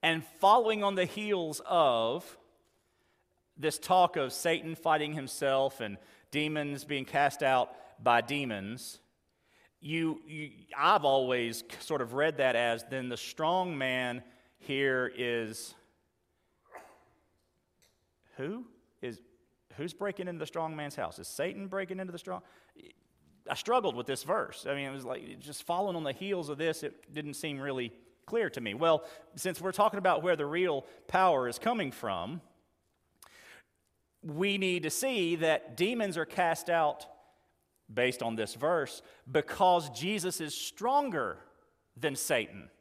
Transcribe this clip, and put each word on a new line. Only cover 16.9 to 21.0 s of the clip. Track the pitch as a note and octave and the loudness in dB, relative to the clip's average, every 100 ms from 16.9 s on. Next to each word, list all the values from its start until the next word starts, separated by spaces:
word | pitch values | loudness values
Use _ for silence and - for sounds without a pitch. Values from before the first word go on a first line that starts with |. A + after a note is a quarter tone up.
| - _ _ _ _ _ _ _ _ _ _ _ _ _ - | -20 _ _ _ _ _ _ _ _ _ _ _ _ _ -10
who? | C#3 A3 A#3+ _ _ _ | -8 -8 -12 _ _ _
Is, | B2+ A2 _ _ _ _ _ - | -10 -10 _ _ _ _ _ -10
who's | E3 | -10
breaking | - G3+ F#3+ F3+ | -6 -6 -6 -8
into | E3+ | -8
the | D#3 | -8
strong | - D#3+ D#3 | -6 -6 -6
man's | D3 | -8
house? | C#3+ | -6